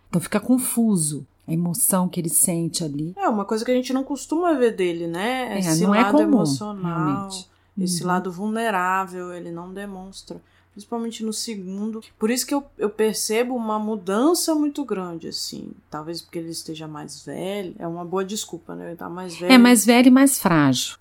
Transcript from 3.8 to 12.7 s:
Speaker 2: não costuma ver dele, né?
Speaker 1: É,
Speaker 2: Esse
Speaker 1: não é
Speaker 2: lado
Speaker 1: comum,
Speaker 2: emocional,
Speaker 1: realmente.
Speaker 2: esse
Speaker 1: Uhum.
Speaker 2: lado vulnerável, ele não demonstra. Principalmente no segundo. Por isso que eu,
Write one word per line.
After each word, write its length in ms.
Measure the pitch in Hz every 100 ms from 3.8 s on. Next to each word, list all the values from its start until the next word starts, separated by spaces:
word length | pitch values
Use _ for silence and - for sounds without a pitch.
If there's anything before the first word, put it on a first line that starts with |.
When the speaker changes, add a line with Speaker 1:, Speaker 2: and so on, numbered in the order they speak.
| 254
Speaker 2:
não 140 | 262 269
costuma 480 | 277 - 311 349
ver 200 | 285 233
dele, 320 | 185 180 170 170
né? 480 | 170 220 262 240 202
Speaker 1:
É, 40 |
Speaker 2:
Esse 240 | 175 160
Speaker 1:
não 100 | 185
é 80 | 208
Speaker 2:
lado 120 | -
Speaker 1:
comum, 100 | 294
Speaker 2:
emocional, 840 | 320 247 151 139 208 202 175 170 185 196 196
Speaker 1:
realmente. 180 | 190 - _ _ -
Speaker 2:
esse 240 | 180 175
Speaker 1:
Uhum. 60 | 180
Speaker 2:
lado 240 | 180 185
vulnerável, 1040 | 175 214 220 233 190 180 190 185 185 180
ele 180 | 175 175
não 200 | 170 180
demonstra. 680 | 190 202 185 190 - - 175 _ _ _
Principalmente 540 | 208 - 233 233 226 220
no 80 |
segundo. 640 | 214 - 202 180 196 214 220 - -
Por 120 | 208
isso 140 | 247 -
que 60 |
eu, 100 | 285 285